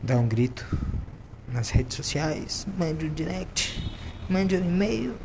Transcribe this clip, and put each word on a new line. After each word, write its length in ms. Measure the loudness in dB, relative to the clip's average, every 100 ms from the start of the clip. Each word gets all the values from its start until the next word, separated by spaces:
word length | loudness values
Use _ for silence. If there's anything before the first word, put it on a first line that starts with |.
dá 160 | 4 4
um 80 | 4
grito 400 | 4 2 0 -4 -2 0 -2 -6 -10 -16 -16 -6
nas 220 | -4 4
redes 260 | 4 4 -2
sociais, 680 | -2 0 0 -2 -4 -4 -4 -2
mande 280 | 0 0 -2
um 60 |
direct, 800 | -2 -2 -4 -4 -2 -2 -2 -6 -6 -10 -10 0
mande 280 | 2 4 4
um 40 |
e-mail. 540 | 4 4 2 2 -2 -6